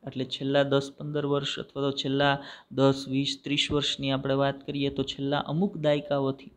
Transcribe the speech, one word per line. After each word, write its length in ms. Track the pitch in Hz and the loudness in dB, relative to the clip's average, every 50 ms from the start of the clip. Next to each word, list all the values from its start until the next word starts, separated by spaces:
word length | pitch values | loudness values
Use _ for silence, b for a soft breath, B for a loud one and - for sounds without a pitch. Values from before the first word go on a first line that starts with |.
| _ | _
એટલે 220 | 139 131 127 131 | -10 -6 -6 -6
છેલ્લા 400 | 131 - - 143 135 139 143 139 139 139 | -6 -6 -6 -2 2 4 4 4 4 4
દસ 140 | 139 139 139 - | 2 2 0 -10
પંદર 280 | _ 147 147 147 147 143 139 143 | _ -10 -6 -4 -2 0 0 0
વર્ષ 220 | 143 135 139 - - - | 0 0 -2 -6 -8 -10
અથવા 220 | - _ 139 139 | -10 _ -2 -2
તો 60 | 143 139 | -2 -2
છેલ્લા 420 | 139 - 143 135 139 139 143 139 139 143 B B B B B - | -2 -2 -2 2 2 4 4 2 0 -2 B B B B B 0
દસ, 260 | 131 135 135 139 135 135 135 131 | 4 4 4 4 4 -2 -4 -2
વીસ, 200 | 135 139 131 - - _ | -2 0 -2 -4 -6 _
ત્રીસ 200 | 139 143 143 - - 147 | -4 0 0 0 2 2
વર્ષની 400 | 147 143 - - - 139 135 135 | 0 0 0 -2 -2 -2 -2 -2
આપણે 180 | 131 135 139 135 | 0 0 0 2
વાત 240 | 135 139 139 135 139 - | 2 2 2 0 -2 -8
કરીએ 240 | - 143 143 139 139 | -8 -4 -2 -2 -2
તો 120 | 139 139 135 135 - | 0 -2 -4 -4 -2
છેલ્લા 300 | - 139 139 143 143 - - 139 | -4 -2 -2 0 -2 -2 -2 0
અમુક 200 | 156 190 208 - | 0 0 0 -2
દાયકાઓથી 760 | - 151 151 147 147 139 - 143 143 139 135 135 135 - - - | 0 2 2 2 2 2 0 0 0 2 0 -2 -4 -8 -20 -20